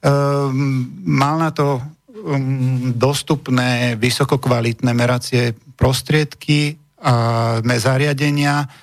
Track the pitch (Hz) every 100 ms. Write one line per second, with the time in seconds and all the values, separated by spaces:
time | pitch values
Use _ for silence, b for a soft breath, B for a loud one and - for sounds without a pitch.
0 | 147 139 139 143 139 131 139 131 127 143
1 | 180 143 139 160 160 151 143 135 139 -
2 | _ 220 190 139 131 135 127 127 127 120
3 | 127 143 - 151 - 123 123 123 123 117
4 | 120 - 139 139 131 123 117 117 131 120
5 | 120 123 - 127 120 110 - - 127 131
6 | - 156 147 - - 147 147 151 _ _
7 | 147 120 117 117 117 113 113 123 120 131
8 | 147 139 147 143 143 143 143 B